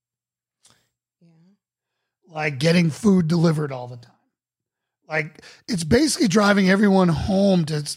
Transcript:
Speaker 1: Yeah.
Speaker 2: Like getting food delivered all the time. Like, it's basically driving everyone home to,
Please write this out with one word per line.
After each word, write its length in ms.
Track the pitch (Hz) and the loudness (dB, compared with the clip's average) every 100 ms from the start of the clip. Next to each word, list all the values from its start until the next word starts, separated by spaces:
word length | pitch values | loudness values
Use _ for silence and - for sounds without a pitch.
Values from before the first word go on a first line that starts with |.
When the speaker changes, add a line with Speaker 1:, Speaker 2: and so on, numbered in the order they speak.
| _ _ _ _ _ _ _ _ _ _ _ _ | _ _ _ _ _ _ _ _ _ _ _ _
Speaker 1:
Yeah. 60 | 170 160 175 208 _ _ _ _ _ _ _ | _ _ _ _ _ _ _ _ _ _ _
Speaker 2:
Like 240 | 156 156 131 | -8 -6 -2
getting 300 | 160 175 165 | 0 2 0
food 380 | 135 214 185 160 | 0 2 2 2
delivered 440 | 175 165 156 147 | 0 0 0 -6
all 160 | 131 123 | -10 -14
the 100 | 123 | -18
time. 140 | - _ _ _ _ _ _ _ _ _ - | -20 _ _ _ _ _ _ _ _ _ -10
Like, 360 | 156 151 - - - - | -8 -8 -12 -20 -18 -10
it's 160 | 196 | -6
basically 460 | 160 233 302 - 247 | 0 0 0 0 0
driving 380 | 196 202 202 185 | 2 2 2 2
everyone 400 | 196 208 190 180 | 4 4 4 2
home 560 | 143 - 190 202 180 156 | 0 -2 0 2 2 0
to, 180 | 151 147 | -6 -8